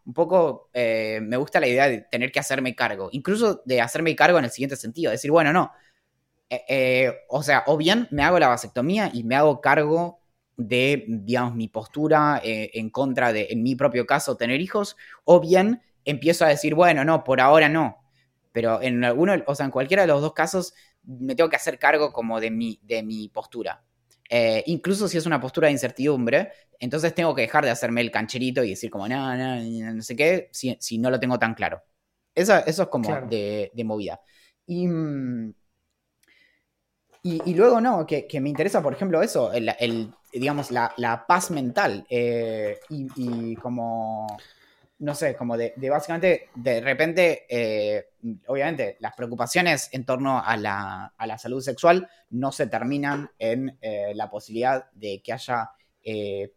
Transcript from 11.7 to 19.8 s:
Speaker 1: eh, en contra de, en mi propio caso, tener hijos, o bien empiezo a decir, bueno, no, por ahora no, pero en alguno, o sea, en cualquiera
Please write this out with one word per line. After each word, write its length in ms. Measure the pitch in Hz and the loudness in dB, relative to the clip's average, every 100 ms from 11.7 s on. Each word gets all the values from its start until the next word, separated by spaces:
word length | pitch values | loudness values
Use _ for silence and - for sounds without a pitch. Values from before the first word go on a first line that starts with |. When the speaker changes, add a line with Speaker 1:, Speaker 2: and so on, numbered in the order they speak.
| 113 107 - 151 156 147 143 | -8 -10 -2 2 4 4 2
Speaker 1:
eh, 280 | 113 110 107 | -2 -4 -6
en 160 | 113 110 | -6 -6
contra 420 | 123 135 123 120 | -2 -2 2 2
de, 140 | 107 101 | 2 -2
en 100 | 117 | -2
mi 140 | 120 123 | 0 2
propio 320 | 139 123 117 | 0 0 0
caso, 280 | 143 147 120 | 0 -2 -4
tener 260 | 143 135 | -2 -2
hijos, 340 | 185 214 202 - - - - | -2 -4 -4 -8 -20 -2 6
o 140 | 175 | 6
bien 440 | 165 180 202 240 _ _ - | 8 4 4 0 _ _ -6
empiezo 380 | 143 147 170 | 0 2 4
a 60 | 160 | 4
decir, 240 | 139 151 | 4 2
bueno, 320 | 151 175 151 147 | 4 6 6 4
no, 180 | 160 | 2
por 160 | - 131 | 2 4
ahora 300 | 131 156 151 | 8 8 8
no, 280 | 160 139 - _ _ _ _ _ | 4 0 -4 _ _ _ _ _
pero 300 | 117 113 113 | -2 0 2
en 220 | 131 120 | 0 2
alguno, 300 | 123 120 180 185 - | 2 4 2 2 0
o 80 | |
sea, 120 | 139 139 | -2 -2
en 60 | |
cualquiera 320 | - | -2